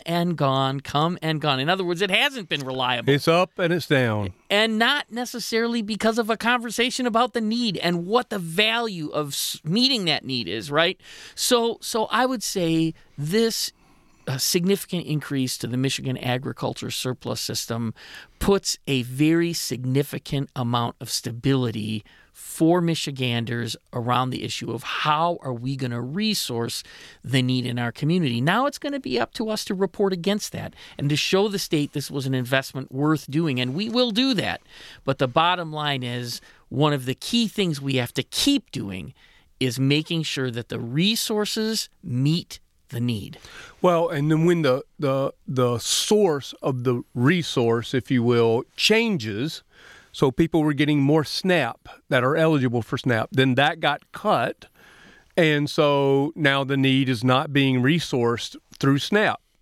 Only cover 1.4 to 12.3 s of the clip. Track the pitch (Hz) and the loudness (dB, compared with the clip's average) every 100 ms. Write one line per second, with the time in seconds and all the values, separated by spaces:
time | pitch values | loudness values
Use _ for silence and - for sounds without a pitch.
1.4 | 151 131 147 190 175 170 196 208 285 262 | 0 0 2 0 0 0 0 2 0 -2
2.4 | 170 147 135 131 123 123 117 143 165 170 | -6 -6 -4 -2 0 0 2 2 4 2
3.4 | 185 - 170 170 - 139 120 107 98 - | 2 0 0 0 2 2 2 0 -2 -8
4.4 | - 202 226 214 233 294 - 233 247 240 | -2 0 2 2 2 0 -4 -8 -6 -8
5.4 | - 226 233 233 208 214 220 220 214 220 | -2 -2 0 -2 -4 0 0 2 0 0
6.4 | 226 247 233 233 247 - 247 226 240 240 | 0 0 0 -2 -2 0 0 2 0 0
7.4 | 214 233 233 160 175 175 175 240 - 208 | -2 0 0 0 0 0 0 0 0 -6
8.4 | 165 165 220 233 233 175 151 147 143 - | -4 0 2 2 -2 -4 -4 -4 -4 -4
9.4 | - - 151 214 262 247 170 131 120 127 | -6 -6 -2 2 2 2 0 -2 -2 -6
10.4 | 85 110 139 147 170 - - - - - | -4 -6 -2 0 0 -2 -14 -20 -16 -4
11.4 | - 240 233 - - 226 - 220 254 | 0 2 0 -4 -4 -4 0 0 0